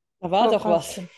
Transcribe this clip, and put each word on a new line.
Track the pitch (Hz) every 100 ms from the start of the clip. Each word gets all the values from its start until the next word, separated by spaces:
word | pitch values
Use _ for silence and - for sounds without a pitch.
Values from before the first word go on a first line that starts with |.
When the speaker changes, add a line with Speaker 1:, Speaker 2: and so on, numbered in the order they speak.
| _ _
Speaker 1:
Da | 180
war | 190
Speaker 2:
Aber | 226
Speaker 1:
doch | 226
was. | 208 170 -
Speaker 2:
trotzdem. | - 180